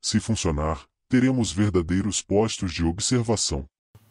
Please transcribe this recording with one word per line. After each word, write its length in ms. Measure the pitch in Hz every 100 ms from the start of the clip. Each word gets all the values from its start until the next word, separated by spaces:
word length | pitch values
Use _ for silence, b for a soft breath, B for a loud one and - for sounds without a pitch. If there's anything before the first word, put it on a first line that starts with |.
Se 160 | - 110
funcionar, 680 | - 110 - 73 78 78 - _ -
teremos 440 | 127 131 127 107
verdadeiros 680 | - 107 90 85 90 104 98
postos 520 | - 98 110 - 92
de 100 | 80
observação. 840 | 82 87 - 127 113 107 - 73 67 _ _ - _